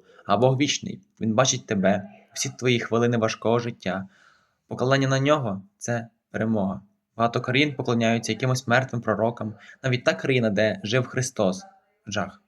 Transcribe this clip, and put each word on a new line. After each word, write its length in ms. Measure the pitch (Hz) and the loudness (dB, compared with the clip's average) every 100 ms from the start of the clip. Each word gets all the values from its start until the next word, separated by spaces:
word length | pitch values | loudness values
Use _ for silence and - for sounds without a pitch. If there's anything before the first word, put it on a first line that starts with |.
| _ - - | _ -16 -2
А 120 | 104 | 2
Бог 200 | 131 131 | 4 2
вічний, 440 | 143 - - - _ _ | 0 -2 -8 -12 _ _
Він 120 | 110 | 0
бачить 320 | 110 139 - - | 2 2 -2 -2
тебе, 440 | 104 95 101 95 - _ | 0 2 0 -4 -18 _
всі 160 | - 131 | -10 -8
твої 300 | - 127 117 | -2 0 2
хвилини 380 | - 113 120 120 | 2 2 2 2
важкого 420 | 110 - 107 120 | 0 0 0 0
життя. 480 | 117 117 95 92 95 _ _ _ _ _ _ | 0 -6 -6 -6 -8 _ _ _ _ _ _
Покладання 400 | 113 127 135 135 | -4 0 2 2
на 120 | 135 | 2
нього — 420 | 139 151 113 98 - _ | 2 2 0 -6 -10 _
це 300 | - 117 117 _ _ | -6 -6 -6 _ _
перемога. 500 | - 110 110 98 95 - _ _ - | -4 0 0 0 -4 -12 _ _ -2
Багато 240 | 117 123 | -2 0
країн 340 | 123 127 147 135 | 0 0 0 -2
поклоняються 560 | - 117 113 113 113 | -2 2 2 0 -2
якимось 360 | 110 127 127 - | -2 -2 -2 2
мертвим 340 | 123 131 120 | 2 2 -4
пророкам. 520 | 110 101 113 117 110 107 - - | -2 0 0 -2 -8 -10 -18 -6
Навіть 200 | 131 120 | -2 0
та 100 | 160 | 0
країна, 360 | - 135 127 113 | 0 0 2 2
де 300 | 101 107 95 | 2 2 0
жив 240 | 104 127 123 | 0 0 0
Христос. 580 | 131 127 - 95 92 - _ _ _ - | -4 -4 0 0 0 -10 _ _ _ -8
Жах. 340 | 101 90 - | -6 -6 -10